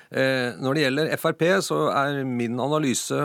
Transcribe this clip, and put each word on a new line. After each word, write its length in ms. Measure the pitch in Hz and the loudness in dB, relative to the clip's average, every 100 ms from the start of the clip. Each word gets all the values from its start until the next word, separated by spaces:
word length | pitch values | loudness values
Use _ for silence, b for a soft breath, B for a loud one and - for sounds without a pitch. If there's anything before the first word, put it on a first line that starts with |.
| B | B
Eh, 480 | 131 131 131 123 - | 0 0 2 -2 -2
når 160 | 131 | -2
det 100 | 147 139 | 2 2
gjelder 240 | 135 156 - | 0 0 0
F 60 | 160 | -2
R 60 | 160 | 0
P, 120 | 165 190 | 2 2
så 180 | - 151 151 | 0 0 0
er 300 | 101 139 143 | 0 0 -2
min 320 | 135 123 120 120 | -2 -2 -2 -2
analyse, 480 | 131 151 147 113 - 139 | 0 0 2 0 -2 -2